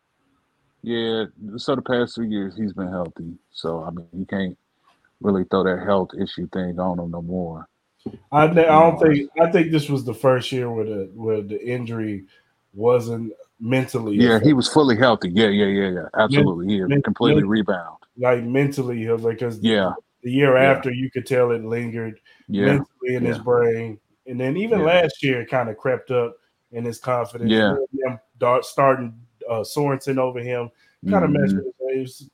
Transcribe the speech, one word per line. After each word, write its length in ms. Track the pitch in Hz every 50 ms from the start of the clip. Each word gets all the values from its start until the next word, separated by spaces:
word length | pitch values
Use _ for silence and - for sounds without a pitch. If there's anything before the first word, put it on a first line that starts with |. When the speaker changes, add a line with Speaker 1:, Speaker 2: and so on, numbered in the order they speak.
| _ _ _ _ _ _ _ _ _ _ _ _ _ _ _ _ -
Speaker 1:
Yeah, 420 | 113 117 117 117 113 113 110 107 95 _ - 101 104 104 120
so 180 | - - 139
the 60 | 123
past 320 | - - 127 123 123 117 -
two 80 | 117 117
years, 300 | 107 107 101 98 95 92
he's 180 | 110 110 101 90
been 160 | 95 92 90
healthy. 440 | 92 90 87 87 - - 85 82 85 - _ _
So, 320 | - - - 82 82 82 80
I 60 | 85
mean, 180 | 85 87 85 - -
you 120 | 92 95
can't 300 | - 101 98 98 90 85 _ _ _ _ _ _ _ _ _ _ _ _ -
really 240 | - 104 98 95 92
throw 180 | - - 95 90
that 200 | 95 90 87 90
health 280 | 104 101 98 90 - -
issue 340 | 90 98 - - - 90 85
thing 320 | - 95 92 90 85 87
on 200 | 90 92 87 87
him 100 | 85 85
no 120 | 85 87 85
more. 440 | 85 92 92 90 82 82 78 - - _ _ _ _ _ _ - - - - _ -
Speaker 2:
I, 160 | - 147 156 160
th-, 120 | 170 170
I 20 |
Speaker 1:
You 300 | 165 165 156 156 165 170
Speaker 2:
don't 100 | 156 -
Speaker 1:
know, 60 | 170 156
Speaker 2:
think, 220 | 147 143 139 - - 156
I 100 | 165 170
think 200 | 180 185 160 160
this 180 | 165 156 143 -
was 160 | 143 131 117
the 80 | 123 110
first 380 | - - 131 127 127 120 -
year 180 | 135 127 123 120
where 140 | 117 113 107
the, 240 | 107 107 101 95 95 98
where 260 | 110 113 110 110 107
the 180 | 101 101 107 101 - 120
injury 580 | 123 123 120 113 117 113 110 107 104 95 95 - _ _ _ _ _ _ _ _ -
wasn't 580 | 98 110 120 123 123 113 117 117 113 117 110 101 - - _ _ -
mentally 580 | 113 117 131 131 131 127 - 123 113 110 104 104
Speaker 1:
Yeah, 160 | 120 123 113
he 20 |
Speaker 2:
affected. 180 | 110 110 151 147
Speaker 1:
was 140 | 127 117 -
fully 240 | - 156 151 131 117
healthy. 360 | 104 131 123 110 104 - 92
Yeah, 160 | 87 104 113 104
yeah, 180 | 101 101 104
yeah, 240 | 98 98 98 98 95
yeah. 160 | 90 87 80 - -
Absolutely. 520 | - 110 - 135 143 147 - 87 85 87 98
He 120 | 214 196
had 100 | 185 -
Speaker 2:
Men-, 120 | 139 143
Speaker 1:
completely 400 | 135 117 - - 117 - 147 -
Speaker 2:
men-, 80 | 147 98
Speaker 1:
rebound. 480 | 107 110 101 107 98 90 85 78 - - _ _ _ 120
Speaker 2:
like, 260 | 123 123 127 120 117
mentally, 560 | 120 127 135 143 139 143 143 127 123 120 117
he 80 | 110 113
was 140 | 117 113 113
like, 160 | 117 113 -
'cause 200 | 127 120 113 107
Speaker 1:
Yeah. 340 | 104 113 110 104 95 90 87 - - _ _ _
Speaker 2:
the 100 | - 123
year 240 | 123 135 143 139 127
Speaker 1:
Yeah. 160 | 127 135 139
Speaker 2:
after, 200 | 135 131 - 131
you 180 | 120 123 131 135
could 160 | - 127 113
tell 260 | - 131 123 123 120
it 120 | 117 113 110
lingered 540 | 110 117 120 120 117 113 117 113 113 113 - _ _ _ _ _ -
Speaker 1:
Yeah. 180 | 95 98 101 120
Speaker 2:
mentally 480 | 143 139 139 - _ - 127 127 127
in 100 | 123 120
his 120 | 120 117 107
Speaker 1:
Yeah. 60 | 110
Speaker 2:
brain. 560 | 123 120 120 120 117 113 113 113 113 107 - _ _ _ _ _ -
And 120 | 123 123
then 160 | 127 131 143 185
even 220 | 208 226 233 190
Speaker 1:
Yeah. 60 | 151
Speaker 2:
last 380 | 156 175 180 170 151 - - 151
year, 180 | 139 131 120
it 80 | 113 -
kinda 240 | - 127 120 117 104
crept 380 | - - 135 127 117 - -
up 240 | 127 123 117 117 117 _ _ _ _ _ _ _
in 120 | 120 117 120
his 140 | 120 110 -
confidence. 520 | - 131 123 120 117 113 - - 117 110
Speaker 1:
Yeah. 240 | 110 110 107 101 95
Speaker 2:
Then 120 | - 131 - -
them 260 | 135 131 127 120 113 _ _ _ -
dart-, 280 | 127 120 123 127 120
starting, 480 | - - - 139 135 131 127 123 117 113 117 120 _ _ - - 113
uh, 120 | 117 113
Sorensen 560 | 104 - - 151 147 143 139 135 - 139 135 131
over 220 | 127 127 123 123
him 300 | 120 123 123 120 120 117 _ _ _ _ _ _ - 190
kinda 200 | 202 190 170 -
messed 280 | - 147 139 - -
Speaker 1:
Mm-hmm. 20 | -
Speaker 2:
with 80 | - 381 - - 131 131 131
his, 0 | 131
it 20 |
was 280 | 131 127 - - 139 -